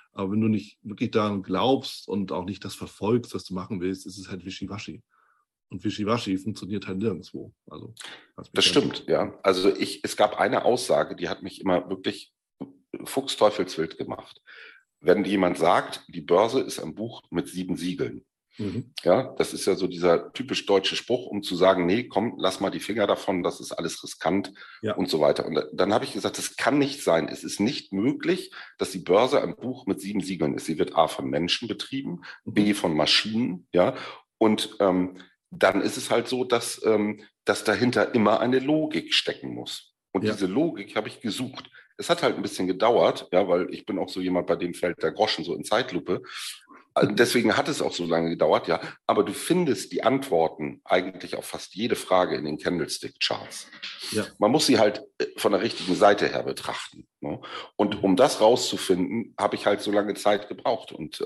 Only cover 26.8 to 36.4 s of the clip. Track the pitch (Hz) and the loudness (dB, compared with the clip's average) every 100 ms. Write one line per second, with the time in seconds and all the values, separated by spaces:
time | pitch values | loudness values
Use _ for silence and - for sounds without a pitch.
26.8 | 139 - 92 82 - - - - 104 - | 0 0 2 2 2 -6 -8 -2 0 -2
27.8 | - 98 123 143 156 180 - - - - | -6 -2 0 0 -2 -2 -4 -16 -16 -8
28.8 | 98 95 78 95 127 135 85 - 123 - | -6 -6 4 4 6 2 0 -6 -8 -8
29.8 | - 87 95 104 87 85 76 - - 76 | -4 -4 -4 -4 -4 -2 -2 -2 -6 -2
30.8 | - - 80 - 67 73 113 - 113 - | 0 2 2 0 -4 -2 -2 -2 -4 -8
31.8 | - 135 139 170 - - 110 104 104 101 | -8 -8 -8 -10 -14 -16 -4 2 2 2
32.8 | 87 76 76 - 107 110 127 - - 87 | 0 2 2 2 0 -2 -2 -4 -2 2
33.8 | 107 135 - - _ - 110 107 - - | 2 2 -12 -16 _ 0 2 2 -2 0
34.8 | 98 90 90 - - _ _ 85 95 98 | 2 4 0 -4 -20 _ _ 2 4 4
35.8 | 110 131 - 117 117 123 | 0 -4 0 0 0 -4